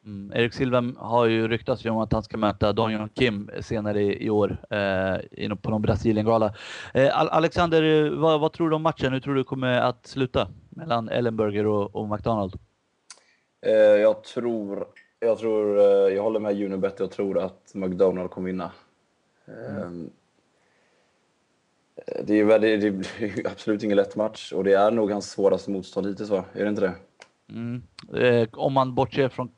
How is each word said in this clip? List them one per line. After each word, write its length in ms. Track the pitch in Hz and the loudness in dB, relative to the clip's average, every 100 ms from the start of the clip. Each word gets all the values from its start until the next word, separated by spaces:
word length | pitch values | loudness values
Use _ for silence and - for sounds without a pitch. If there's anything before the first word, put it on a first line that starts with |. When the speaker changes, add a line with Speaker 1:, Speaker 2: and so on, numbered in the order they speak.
Speaker 1:
Mm. 280 | 107 101 101 | -14 -14 -6
Eric 200 | 123 117 | -2 -2
Silva 380 | - 135 123 120 - | 0 0 0 -2 -8
har 300 | 95 117 117 | -2 2 4
ju 220 | 113 113 | 2 0
ryktats 360 | 113 - 117 117 | -2 -2 -4 -2
ju 40 | |
om 80 | 110 | -2
att 140 | 110 | 0
han 100 | 110 | -2
ska 140 | 107 113 | -4 0
möta 360 | 104 98 107 | 0 2 0
Dong 180 | 104 113 | 2 0
Hyun 180 | 107 107 | -2 -6
Kim 420 | - 127 101 101 - | 0 0 0 -8 -10
senare 420 | - 113 104 104 | -6 -4 -2 0
i, 220 | 101 - 110 | 0 0 0
i 40 | |
år, 260 | 104 98 95 - | 2 2 -2 -6
eh, 460 | 104 98 95 95 92 - | -2 0 0 -2 -4 -6
inom, 280 | - 104 101 | -10 -8 -6
på 120 | - | -4
någon 120 | 110 | -2
Brasiliengala. 720 | 110 107 117 107 110 113 107 104 - - - | 0 0 2 2 2 2 2 -2 -16 -16 -4
Eh, 260 | 123 135 - | 2 2 2
Al-, 80 | 160 | 0
Alexander, 540 | 160 160 - 170 160 156 156 | 2 0 0 2 4 4 4
eh, 60 | 151 143 | 2 0
vad, 220 | 160 156 | 2 2
vad 120 | 156 | 0
tror 180 | - 165 | 0 0
du 60 | 156 | 2
om 60 | |
matchen? 300 | 160 - 135 | 0 -2 -2
Hur 80 | 131 | -2
tror 140 | 143 | -2
du 100 | 135 | -2
kommer 340 | 127 135 127 123 | -2 -4 0 2
att 260 | 120 123 - | 0 -2 -12
sluta 420 | 131 127 139 95 - - | -4 -2 -2 -4 -8 -20
mellan 380 | - 165 117 110 | -16 -4 -4 -2
Ellenberger 580 | 110 120 110 107 104 107 | -2 -2 0 -2 0 0
och, 300 | 104 101 110 | 0 -2 -6
och 120 | 107 | -6
McDonald? 460 | 104 117 113 98 - _ _ _ _ _ - _ _ _ _ | -4 -2 -2 -4 -8 _ _ _ _ _ -20 _ _ _ _
Speaker 2:
Eh, 120 | - | 2
jag 520 | 110 107 104 110 107 | 6 8 8 6 2
tror... 600 | - - 120 113 101 101 90 - _ _ | -6 -6 -4 -4 -6 -8 -10 -16 _ _
Jag 200 | 113 104 | -2 0
tror, 400 | 113 107 104 101 | 0 0 2 6
eh, 360 | 101 101 98 | 6 6 4
jag 80 | 98 | 2
håller 180 | 107 110 | 0 -2
med 220 | 107 101 | -2 -2
Unibet. 380 | 98 95 98 - | -2 -2 -4 -4
Jag 100 | 95 | -6
tror 280 | - 98 92 | -4 -2 -2
att 320 | 92 - _ | -4 -10 _
McDonald 560 | 101 92 90 95 92 90 | -8 -6 2 2 2 -8
kommer 160 | - 92 | -8 -6
vinna. 240 | 92 85 - _ _ _ _ _ _ - | -6 -8 -14 _ _ _ _ _ _ -20
Speaker 1:
Mm. 360 | 110 123 - | -16 -12 -10
Speaker 2:
Ehm, 280 | 90 87 82 _ _ _ _ _ _ _ _ _ _ _ _ _ _ _ _ _ _ - | -10 -12 -14 _ _ _ _ _ _ _ _ _ _ _ _ _ _ _ _ _ _ -18
eh, 280 | - - | -10 -8
det 80 | 87 | 0
är 40 | 107 | 4
ju 80 | |
väldigt, 360 | 104 110 107 107 107 95 92 - | 6 6 4 2 0 -2 -8 -8
det 60 | |
är 220 | 107 98 - | -6 -6 -8
<laughs> 40 | |
absolut 320 | 98 - 104 | -6 -4 -2
ingen 140 | 110 101 | 2 2
lätt 200 | 101 - | 0 -2
match 360 | 110 110 - | -4 -6 -8
och 120 | 92 | -2
det 80 | 95 | 2
är 180 | 98 104 | 4 4
nog 200 | 117 104 | 4 0
hans 200 | 104 98 | -2 -6
svåraste 400 | - 98 92 98 | 0 2 2 -2
motstånd 360 | 98 92 - 98 | -8 -6 -6 -4
hittills, 240 | 95 104 | -6 -4
va? 140 | 98 92 | -4 -4
Är 100 | 98 | -4
det 40 | 104 | -2
inte 100 | 104 | 0
det? 120 | 95 95 _ _ - _ _ | -2 -2 _ _ -20 _ _
Speaker 1:
Mm. 280 | 107 117 123 - - - | -12 -8 -10 -12 -20 -8
Eh, 340 | - 123 120 113 | 0 4 4 0
om 200 | - 143 | -2 0
man 220 | 135 131 | 0 0
bortser 340 | 127 135 - 135 | 0 -2 0 -2
från 200 | - 123 | -2 -10